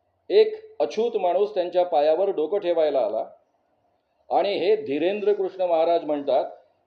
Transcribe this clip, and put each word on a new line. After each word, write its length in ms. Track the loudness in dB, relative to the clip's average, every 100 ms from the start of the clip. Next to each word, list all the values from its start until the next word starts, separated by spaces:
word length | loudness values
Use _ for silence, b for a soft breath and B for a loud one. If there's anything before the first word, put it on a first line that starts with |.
| _ _ 2 4
एक 360 | 4 0 -10 -6
अछूत 360 | -4 -2 -2 -2
माणूस 380 | 0 0 -2
त्यांच्या 300 | -2 -2 0
पायावर 460 | 0 2 2 2 0
डोकं 280 | -2 -2 -2
ठेवायला 400 | 0 0 2 0
आला 260 | -2 -4 -8 -14 _ _ _ _ _ _ _ _ -2
आणि 240 | 0 0
हे 220 | 0 0 0
धीरेंद्र 560 | -2 -2 -2 0 0
कृष्ण 300 | 0 -2 -2
महाराज 420 | 0 2 2 2
म्हणतात, 400 | 0 -2 0 0 0 -8 _ _